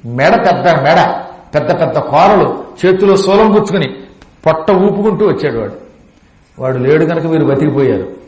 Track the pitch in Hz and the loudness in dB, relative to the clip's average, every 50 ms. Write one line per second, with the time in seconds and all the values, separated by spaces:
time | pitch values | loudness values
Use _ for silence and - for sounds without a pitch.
0 | - 117 120 127 139 170 220 - 233 - - - - - - - - 147 170 180 | -12 -8 -4 0 2 2 2 2 2 0 -2 2 2 0 0 2 2 2 2 2
1 | - - - - - - - - - - - 151 139 - - - 165 131 - 147 | 2 0 -2 -6 -10 -14 -18 -20 -20 -4 -4 -4 -2 -2 -2 -2 -2 -2 -2 -4
2 | 139 - 139 151 180 202 208 185 151 - - - - - - - - 185 185 185 | -4 0 2 2 4 4 4 2 2 0 -4 -8 -12 -16 -10 -2 0 0 2 2
3 | 202 196 190 - - 185 196 208 220 214 202 214 - 202 170 190 151 - - - | 2 2 2 2 2 2 2 2 4 4 2 2 0 0 -2 -4 -4 -4 -8 -12
4 | - - - - - - _ _ - 160 156 - - - 202 180 196 208 202 202 | -18 -20 -20 -20 -20 -20 _ _ -2 -2 -2 0 0 0 2 2 2 2 0 0
5 | 202 220 190 160 214 190 147 - - 143 120 113 107 98 - - - - - _ | -2 -2 0 2 0 0 0 0 -4 -4 -4 -4 -8 -8 -10 -16 -20 -20 -20 _
6 | - _ _ _ _ _ _ _ _ _ _ - 127 131 131 127 123 135 151 160 | -20 _ _ _ _ _ _ _ _ _ _ -6 -6 -4 -2 0 2 2 2 2
7 | 160 160 170 165 151 165 160 156 139 131 139 135 143 151 131 139 135 127 - - | 2 0 -2 -4 -2 -2 0 0 0 0 0 0 0 0 0 0 0 0 0 -2
8 | - - - - - | -4 -10 -14 -18 -20